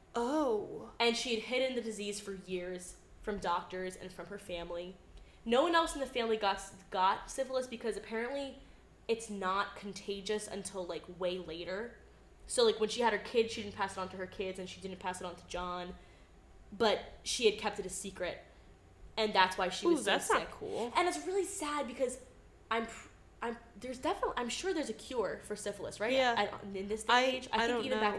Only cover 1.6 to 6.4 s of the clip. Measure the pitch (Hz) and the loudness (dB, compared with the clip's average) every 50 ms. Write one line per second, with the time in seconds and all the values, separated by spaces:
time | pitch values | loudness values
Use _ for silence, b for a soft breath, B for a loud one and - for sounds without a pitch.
1.6 | 262 262 254 233 220 226 208 196 208 202 202 202 - 202 196 190 180 - 185 180 | 2 2 2 0 -2 -4 -4 -4 -4 -4 -4 -6 -6 -8 -8 -8 -8 -6 -6 -4
2.6 | 175 180 185 180 180 - - - - - - - - 214 208 196 190 185 175 180 | -4 -4 -6 -8 -8 -12 -16 -16 -20 -20 -20 -10 -6 -4 -4 -2 0 0 0 0
3.6 | 175 - 185 185 185 185 185 - - 185 180 - 170 175 202 202 - - 180 170 | -2 -4 -6 -6 -6 -6 -8 -10 -12 -14 -12 -12 -12 -12 -12 -12 -10 -8 -8 -8
4.6 | 170 170 175 175 180 180 190 - - - b b b b b b b 226 233 262 | -6 -6 -6 -8 -8 -10 -12 -16 -18 -20 b b b b b b b 4 6 6
5.6 | 311 349 339 330 330 330 - 294 269 233 - 247 226 226 220 214 | 6 6 6 6 4 4 2 -4 -4 -2 -2 0 2 2 2 2